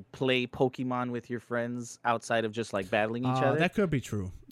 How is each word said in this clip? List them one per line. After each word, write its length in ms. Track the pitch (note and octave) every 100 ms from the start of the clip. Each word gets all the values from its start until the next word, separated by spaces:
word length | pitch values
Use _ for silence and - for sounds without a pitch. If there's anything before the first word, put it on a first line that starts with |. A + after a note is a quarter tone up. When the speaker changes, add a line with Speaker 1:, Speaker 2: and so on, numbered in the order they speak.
| -
Speaker 1:
play 340 | - C3 B2+ B2
Pokemon 640 | - C3 - B2+ B2 B2
with 200 | A#2+ -
your 100 | A#2+
friends 580 | - A#2+ A#2+ B2 A#2 -
outside 400 | A#2+ A2+ - A#2
of 60 | A2
just, 200 | A2 G#2+
like, 180 | G2+ F#2
battling 320 | A2 A2 A#2+
each 40 | B2+ C3
Speaker 2:
Uh, 80 | C3+
Speaker 1:
other. 80 | D3+
Speaker 2:
that 140 | F3
could 140 | - F#3+
be 100 | C#3+
true. 320 | - G#2 F2+ - -